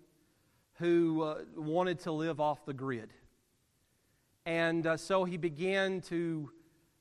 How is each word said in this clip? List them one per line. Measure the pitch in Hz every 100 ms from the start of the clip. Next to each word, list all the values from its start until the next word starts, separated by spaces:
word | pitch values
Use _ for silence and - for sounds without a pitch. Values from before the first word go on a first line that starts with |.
| _ _ _ _ _ _ _
who, | - 170 170 165 160
uh, | 156 156 - 160
wanted | 151 165 185 170
to | 175
live | 156 160 151
off | 151 143 -
the |
grid. | 135 135 120 - - - _ _ _ _ _ _ _ _ _ _ _ 170
And, | 165 165 165 165
uh, | 160
so | - 190
he | 180 175
began | 170 147 185 196 190 190
to, | - 170 170 160 143 - - _ _ _